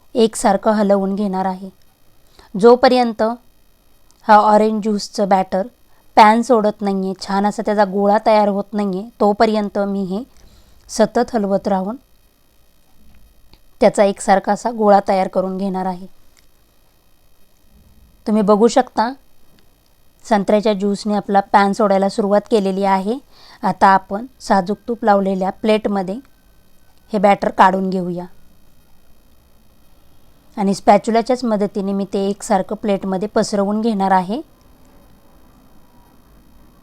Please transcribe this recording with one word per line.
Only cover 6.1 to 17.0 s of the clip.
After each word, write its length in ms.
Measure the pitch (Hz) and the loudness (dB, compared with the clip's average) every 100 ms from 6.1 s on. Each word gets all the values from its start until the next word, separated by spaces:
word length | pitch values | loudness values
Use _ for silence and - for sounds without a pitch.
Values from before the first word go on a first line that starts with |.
| - | 4
पॅन 260 | 214 233 | 6 6
सोडत 400 | 233 226 208 - | 2 2 2 -2
नाहीये, 300 | 202 196 190 180 - | -4 -4 -4 -8 -4
छान 200 | 196 208 | -2 -2
असा 160 | 202 214 | -4 -4
त्याचा 180 | 208 | 0
गोळा 340 | 196 196 202 214 226 | 0 0 2 2 2
तयार 220 | 214 208 | 2 2
होत 160 | 196 202 | -2 -4
नाहीये, 360 | 208 202 180 233 - | -4 -4 -6 -10 -2
तोपर्यंत 580 | 208 208 226 214 202 208 | -2 2 0 0 -4 -4
मी 240 | 202 196 | -4 -4
हे 200 | 180 196 269 - - - _ - - | -6 -6 -10 -20 -20 -20 _ -20 -16
सतत 460 | - 208 233 240 | -2 -2 0 -2
हलवत 340 | 226 196 196 202 | -4 -2 -2 -2
राहून 280 | 190 190 262 _ _ _ _ _ _ _ _ _ - - - - _ - _ _ - | -4 -4 -10 _ _ _ _ _ _ _ _ _ -20 -20 -20 -20 _ -20 _ _ 0
त्याचा 240 | 202 233 | 0 2
एकसारखा 480 | 202 196 - 196 214 | 0 0 0 0 0
असा 180 | 202 226 | -4 -4
गोळा 300 | 226 208 202 202 | -2 4 4 2
तयार 200 | 190 185 | -2 -2
करून 300 | 190 185 185 | -4 -6 -6
घेणार 280 | 196 185 185 | -6 -6 -6
आहे. 200 | 180 190 - - _ _ _ _ _ _ _ | -8 -14 -20 -20 _ _ _ _ _ _ _